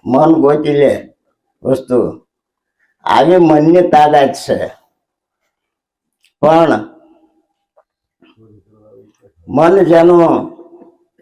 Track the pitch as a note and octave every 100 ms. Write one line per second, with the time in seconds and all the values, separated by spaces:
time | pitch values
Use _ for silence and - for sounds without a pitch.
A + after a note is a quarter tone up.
0 | - C3 D#3 D#3+ C#3 D3+ D3+ C#3+ C3+ G2+
1 | - _ _ _ _ _ - C3 - B2
2 | - - _ _ _ _ _ _ _ _
3 | - A2+ D3 F#3 E3 D#3 D3+ F3+ F3 D3+
4 | D3 D3 C3+ - - F#2+ E2 - _ _
5 | _ _ _ _ _ _ _ _ _ _
6 | _ _ _ _ D3 E3 D#3+ G#2+ G#2 -
7 | _ _ _ _ _ _ _ _ _ _
8 | _ _ G#2+ A2 A2 G2+ _ G#2+ G#2+ G2
9 | _ _ _ _ - C3+ E3 G3 E3 E3
10 | E3+ F3 D#3+ B2+ - - - - - _
11 | _ _